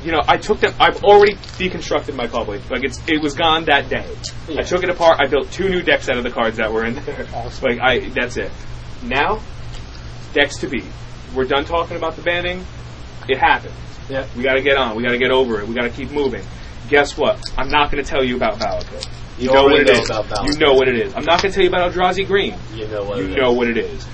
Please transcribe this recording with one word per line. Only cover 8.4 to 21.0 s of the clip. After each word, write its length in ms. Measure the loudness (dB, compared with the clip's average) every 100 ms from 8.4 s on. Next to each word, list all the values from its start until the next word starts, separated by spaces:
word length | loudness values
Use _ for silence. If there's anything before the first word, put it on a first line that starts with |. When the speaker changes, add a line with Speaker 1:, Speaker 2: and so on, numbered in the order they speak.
| -6 -8 -10 -12 -12 -10
Speaker 1:
Now, 380 | -4 0 0 0 -6 -12 -10 -10 -12 -14 -14 -14 -4
decks 240 | 2 2 0
to 100 | -4
beat. 160 | -4 -6 -12 -14 -14 -8
We're 120 | -4 0
done 180 | 0
talking 320 | 0 -2 -2 -4
about 220 | -6 -4
the 40 |
banning. 440 | -2 -2 -2 -6 -10 -14 -14 -14 -14 -14 -4
It 80 | 2
happened. 360 | 4 2 0 -12 -12 -14 -8
Speaker 2:
Yeah. 180 | -6 -6 -2
Speaker 1:
We 80 |
gotta 180 | 0 2
get 140 | 4 2
on. 220 | 2 -2
We 60 |
gotta 140 | -2 0
get 140 | 2
over 300 | 4 2 0
it. 60 | -4
We 40 |
gotta 160 | -4 -4
keep 220 | -4 -6
moving. 320 | -2 -2 -2 -10 -12 -12 -12 2
Guess 280 | 2 2 2
what? 220 | 0 0 -2 -4
I'm 120 | 0
not 200 | 2 2
gonna 140 | 0
tell 220 | -2 0 0
you 100 | 0
about 240 | -2 -2
Valakut. 480 | -4 -4 -6 -10 -12 -12 -12 -6
You 60 | 4
Speaker 2:
You 60 | 6
Speaker 1:
know 80 |
what 80 | 8
Speaker 2:
already 180 | 6 6
Speaker 1:
it 40 |
Speaker 2:
know 80 | 4
Speaker 1:
is. 80 | 4
Speaker 2:
about 160 | -4 -2
Valakut. 220 | -2 -2
Speaker 1:
You 40 | 2
know 140 | 6
what 160 | 6 4
it 80 |
is. 180 | 2